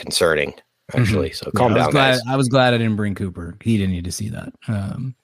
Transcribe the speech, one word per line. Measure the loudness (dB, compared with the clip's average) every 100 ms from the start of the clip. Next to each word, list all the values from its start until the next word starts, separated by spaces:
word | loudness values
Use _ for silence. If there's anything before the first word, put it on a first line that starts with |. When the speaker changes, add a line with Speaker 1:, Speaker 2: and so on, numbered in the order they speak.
Speaker 1:
concerning, | -6 0 2 2 -2 -8 _ _ -6
actually. | 0 2 0 -2
Speaker 2:
Mm-hmm. | -6 -6
Speaker 1:
So | 0
calm | 2
Speaker 2:
Yeah, | 4
I |
was | 4
Speaker 1:
down, |
Speaker 2:
glad, | 4 4
Speaker 1:
guys. | 2 0
Speaker 2:
I | 0
was | 2
glad | 4 4
I | 4
didn't | 0 0
bring | -2 -4
Cooper. | -6 -6 -12 -6
He | 0 2
didn't | 2
need | -2
to | -4
see | -8 -8
that. | -8 -12 -12 -6
Um, | -4 -4 -6 -8 -10